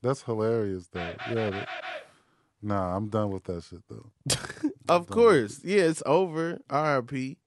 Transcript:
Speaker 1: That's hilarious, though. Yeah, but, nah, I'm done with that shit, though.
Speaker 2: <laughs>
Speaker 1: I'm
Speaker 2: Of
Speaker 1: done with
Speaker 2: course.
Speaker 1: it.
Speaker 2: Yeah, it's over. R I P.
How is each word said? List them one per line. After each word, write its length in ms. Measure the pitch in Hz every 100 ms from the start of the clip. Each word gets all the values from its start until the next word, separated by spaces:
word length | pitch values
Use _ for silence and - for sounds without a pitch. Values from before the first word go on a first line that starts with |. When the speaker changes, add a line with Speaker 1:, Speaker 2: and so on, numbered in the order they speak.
Speaker 1:
That's 200 | 127 135
hilarious, 640 | - 113 110 117 104 95 87
though. 240 | 90 85 87 -
Yeah, 200 | 113 110
but, 180 | 98 - - - - - _ _ _ _ _
nah, 340 | 104 101 92 90
I'm 120 | 104
done 220 | 107 104
with 120 | 95
that 180 | - 87
shit, 160 | - 87 _
though. 220 | - - _
Speaker 2:
<laughs> 120 | -
Speaker 1:
I'm 60 | - - - 302 - -
Speaker 2:
Of 0 |
Speaker 1:
done 100 | 175
with 100 | 175
Speaker 2:
course. 500 | 196 233 170 107 -
Speaker 1:
it. 60 |
Speaker 2:
Yeah, 180 | 170 202
it's 180 | 170 160 -
over. 520 | 156 190 156 165 175 -
R 280 | 139 151 139
I 20 |
P. 340 | 120 135 131 143